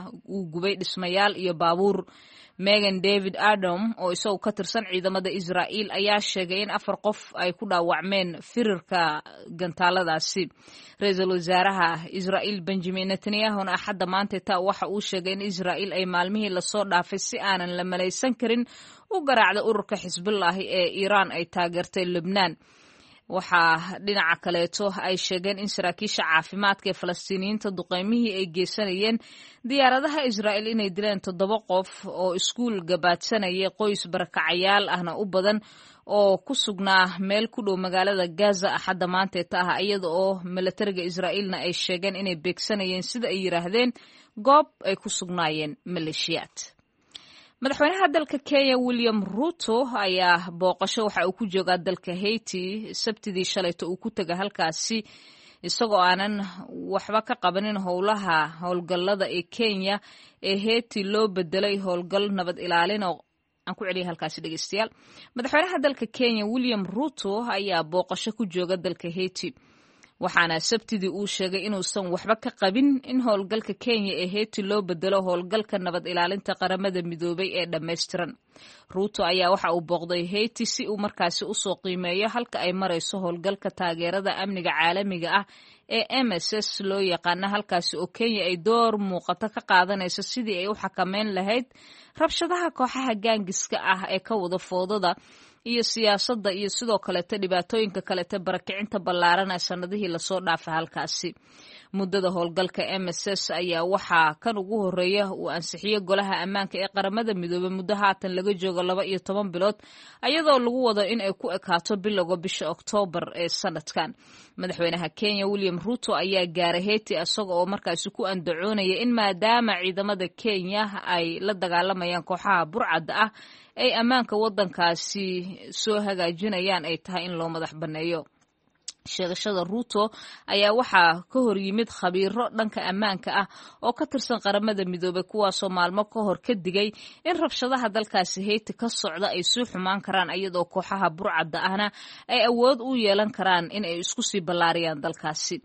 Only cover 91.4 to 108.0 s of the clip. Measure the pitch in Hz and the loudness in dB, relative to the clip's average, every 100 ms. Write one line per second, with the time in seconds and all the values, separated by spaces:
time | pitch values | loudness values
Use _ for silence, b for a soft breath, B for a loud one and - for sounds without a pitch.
91.4 | 190 240 247 B B B B - 320 - | 0 0 -2 B B B B -2 -2 0
92.4 | 339 349 339 - 254 254 262 220 220 220 | -2 0 -2 0 -2 0 -2 0 0 0
93.4 | 185 196 - - - 190 190 190 - 220 | -2 -4 -4 -2 0 0 0 -6 -2 -2
94.4 | 180 180 - 185 185 214 175 - B B | -2 -4 -2 -2 0 0 0 -2 B B
95.4 | B B 226 240 226 - 214 202 - 240 | B B -4 -2 0 0 2 2 2 -2
96.4 | 202 185 202 - 233 202 - 180 175 214 | -2 -2 -4 -4 0 0 0 -2 -2 -4
97.4 | 185 180 175 226 220 190 - 185 175 202 | 0 0 0 0 0 -2 -4 -4 -4 -4
98.4 | 175 180 - 190 208 208 175 175 175 175 | -4 -4 -6 -8 -4 -4 -2 2 4 4
99.4 | 190 180 - 180 180 208 196 170 - 190 | 2 -2 -4 -4 -4 -4 -2 -4 -4 -2
100.4 | 180 165 - 160 160 165 147 - 175 - | 0 -2 -2 -4 -4 -6 -6 -6 -6 -10
101.4 | B B B B B 190 196 196 185 185 | B B B B B -4 0 0 0 0
102.4 | 170 165 185 - - 190 185 170 - - | -2 0 -2 -2 -4 -4 -4 -4 -4 -4
103.4 | - 156 180 165 170 190 - 170 160 151 | -2 -4 -2 0 0 0 2 4 4 2
104.4 | 233 214 190 220 190 180 180 202 196 190 | -2 -4 -2 -2 0 2 2 2 0 -2
105.4 | 170 156 165 170 196 214 180 196 196 185 | -4 -4 -6 -6 -2 0 2 2 2 -2
106.4 | 180 202 196 185 196 202 196 208 226 196 | -2 -2 -4 -4 -4 -2 0 0 0 -2
107.4 | 170 175 180 190 180 202 | -2 -2 -2 -2 -2 2